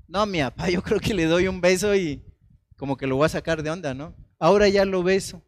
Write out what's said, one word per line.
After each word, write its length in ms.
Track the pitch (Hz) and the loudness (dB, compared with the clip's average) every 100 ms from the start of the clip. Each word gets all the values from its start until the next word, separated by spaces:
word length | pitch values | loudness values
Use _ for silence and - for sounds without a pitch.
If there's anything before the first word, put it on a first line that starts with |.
| - | -8
"No, 200 | 180 214 | -2 -2
mi 140 | 180 | 0
papá, 280 | 127 - 170 | -4 -4 -2
yo 140 | 185 | -2
creo 180 | - 214 | 0 -2
que 140 | - | 0
le 100 | 202 | 0
doy 240 | 160 170 190 | 2 2 0
un 120 | 185 | 0
beso 360 | 180 185 208 202 | 2 2 2 0
y 260 | 170 131 - - _ _ _ - | 0 -6 -12 -20 _ _ _ -10
como 200 | 135 135 | -6 -4
que 100 | 131 | -2
lo 100 | 131 | 0
voy 100 | 156 | 0
a 40 | |
sacar 320 | - 165 160 | 0 -4 -4
de 80 | 151 | -4
onda, 240 | 175 151 | -6 -8
¿no?". 200 | 131 160 - - - | -8 -12 -18 -20 -2
Ahora 300 | 160 202 208 | 2 4 4
ya 160 | 196 | 4
lo 180 | 196 190 | 2 0
beso. 400 | 175 190 - 175 | 0 0 -2 -12